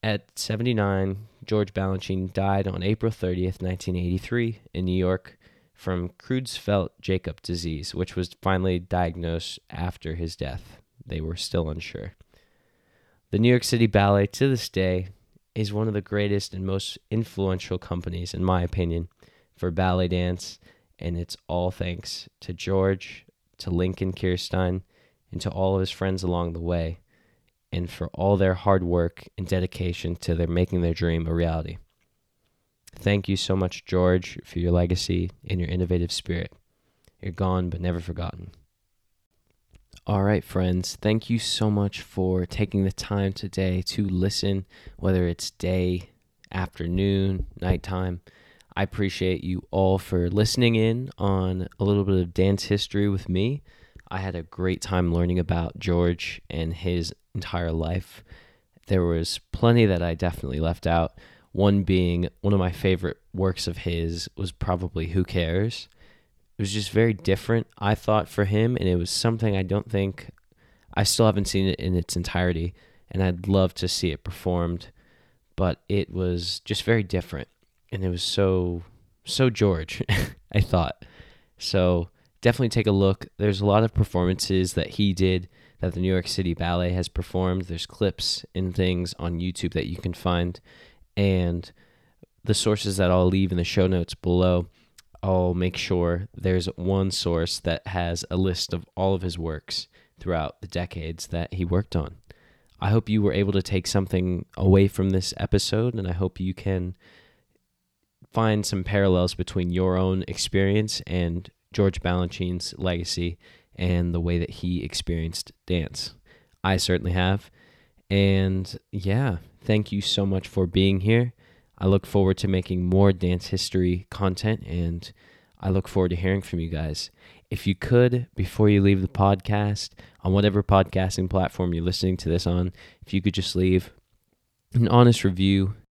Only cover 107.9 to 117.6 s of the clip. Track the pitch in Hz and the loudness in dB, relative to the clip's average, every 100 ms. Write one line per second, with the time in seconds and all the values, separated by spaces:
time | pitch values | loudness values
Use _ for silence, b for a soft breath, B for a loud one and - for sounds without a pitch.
107.9 | _ _ _ - - 110 107 101 101 90 | _ _ _ -8 0 2 2 0 -2 0
108.9 | 101 98 90 90 - 92 - 90 87 92 | 2 4 4 2 -2 -4 -2 0 2 2
109.9 | 92 92 95 - - - 98 98 101 107 | 2 2 0 -2 -6 -2 2 2 2 0
110.9 | - - 90 87 85 98 _ _ - 98 | -4 -4 -2 0 -2 -8 _ _ 2 2
111.9 | - 90 90 90 - 90 90 - - 92 | 2 -2 0 -2 -4 -4 -4 -6 -6 -2
112.9 | 87 87 - 87 85 b b b - 90 | -2 -4 -4 -4 -6 b b b -4 0
113.9 | 87 87 85 85 87 87 - 90 90 - | 2 2 0 0 0 -2 -6 -4 -4 -4
114.9 | - - 85 82 82 - _ - 90 78 | -8 -4 -4 -4 -8 -12 _ -4 -2 -2
115.9 | - - - _ b b b 92 95 - | -8 -12 -12 _ b b b 0 0 2
116.9 | 90 87 90 90 98 - b | 0 2 0 2 0 -2 b